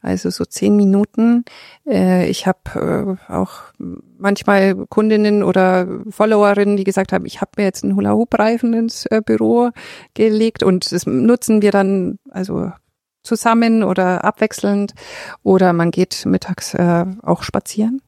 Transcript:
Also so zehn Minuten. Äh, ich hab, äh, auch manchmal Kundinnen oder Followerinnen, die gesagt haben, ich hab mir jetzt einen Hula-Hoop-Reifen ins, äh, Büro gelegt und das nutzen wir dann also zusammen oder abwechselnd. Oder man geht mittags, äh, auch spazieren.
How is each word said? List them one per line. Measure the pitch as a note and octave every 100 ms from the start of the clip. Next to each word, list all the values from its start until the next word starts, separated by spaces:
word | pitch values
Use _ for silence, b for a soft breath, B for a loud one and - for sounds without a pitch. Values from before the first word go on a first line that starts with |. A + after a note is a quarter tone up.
Also | G3+ F#3 F3
so | - F#3
zehn | - G3 G#3
Minuten. | G3+ G3 G#3+ - A3+ A#3+ A#3+ B B B D4+
Äh, | G3+ F#3 F3+ F3+
ich | - -
hab, | - - -
äh, | - - G3+ F#3+ _
auch | E3+ F#3+ - - _ - - - _
manchmal | F#3+ G3+ - G3+ F#3+ F#3+ G3
Kundinnen | - G#3+ G#3+ G#3 G#3
oder | F#3+ F#3 F#3 F#3 F3+ - A3
Followerinnen, | - G#3+ G#3+ G#3 G3+ G3+ G3+
die | F#3+
gesagt | G3 G3
haben, | F#3+ F3+
ich | -
hab | - -
mir | G3
jetzt | -
einen | G3+ G3
Hula-Hoop-Reifen | G3+ G#3 A#3 - G#3+ A#3 A#3
ins, | A3+ A#3 - -
äh, | A3
Büro | G#3+ A3 A3 A#3 A#3+ B B B B -
gelegt | A3 G#3+ A3+ -
und | F#3 F3+ -
das | E3+ -
nutzen | C3 G#3+ A#3+ - G#3+
wir | G3+
dann | G3 G3 G3 F3+ G3+ -
also | F#3 F#3+ - F3+ - _ _ _ _
zusammen | - A3+ A#3 A3+ A#3 A3+
oder | G3 F#3 F3+ F3+
abwechselnd. | - - A3 - G3+ G3+ G3+ - B B B B
Oder | - F#3+ F3+
man | E3+ E3+
geht | F3 F#3 - -
mittags, | F#3 - F3+ -
äh, | - F3 E3+ F3+ F#3+
auch | - F3
spazieren. | - - - - A3 C4